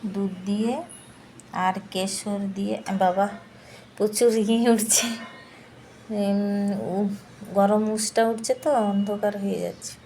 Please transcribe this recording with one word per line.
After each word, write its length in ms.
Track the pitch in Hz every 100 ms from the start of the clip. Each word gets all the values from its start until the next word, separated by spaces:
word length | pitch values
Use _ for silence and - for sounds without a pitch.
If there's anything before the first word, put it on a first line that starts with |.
| 220
দুধ 280 | 190 196 185 190
দিয়ে 360 | 202 226 269 339 - - - - - -
আর 200 | - 185 185 -
কেশর 480 | 185 190 - 214 202
দিয়ে। 420 | 202 190 196 220 -
বাবা, 360 | 196 185 185 202 208 - - - - - -
প্রচুর 340 | 208 208 240
ঘি 380 | 226 208 226 240
উঠছে, 380 | 226 214 - 240
উম, 1600 | 226 - - - - - - - - - 214 202 202 202 202 202 202
উ-, 340 | - 185 208 202 - - -
গরম 360 | 190 196 214 214
উষ্টা 380 | 214 214 - 226
উঠছে 240 | 226 226
তো, 160 | 254 311
অন্ধকার 680 | 269 208 202 202 208 208 202
হয়ে 220 | 196 180
যাচ্ছে। 340 | 175 170 - -